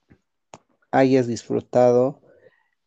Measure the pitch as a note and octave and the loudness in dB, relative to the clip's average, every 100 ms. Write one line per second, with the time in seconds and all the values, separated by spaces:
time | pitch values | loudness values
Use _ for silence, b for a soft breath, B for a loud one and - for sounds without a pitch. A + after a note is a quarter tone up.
0 | _ _ _ _ _ - _ _ - C3 | _ _ _ _ _ -20 _ _ -6 -2
1 | C3+ C3 A#2+ A2+ - A#2 - B2 B2 B2 | 2 0 -2 -6 -8 -8 -4 0 2 2
2 | C3 D3 b b b b b _ | 0 -4 b b b b b _